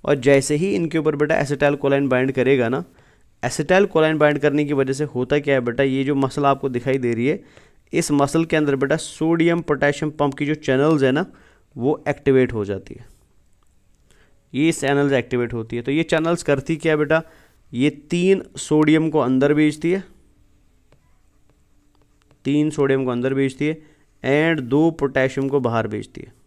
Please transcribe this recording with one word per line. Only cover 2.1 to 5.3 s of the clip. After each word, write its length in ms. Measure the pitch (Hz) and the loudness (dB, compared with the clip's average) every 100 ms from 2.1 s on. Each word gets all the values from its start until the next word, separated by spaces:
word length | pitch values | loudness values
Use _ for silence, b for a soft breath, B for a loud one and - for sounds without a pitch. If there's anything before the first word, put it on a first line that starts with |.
| 127 135 | 0 0
करेगा 380 | 131 127 135 117 | 0 2 2 2
ना, 140 | 135 180 b b b b _ | -2 -6 b b b b _
acetyl 440 | 127 - 147 185 202 | -6 -6 0 2 2
choline 320 | 165 156 156 | 2 2 4
बाइंड 200 | 151 147 | 2 2
करने 260 | 143 143 147 | 0 0 0
की 80 | |
वजह 200 | 143 131 | 0 -2
से 100 | 135 147 | -2 -4
होता 340 | 123 127 | -4 -2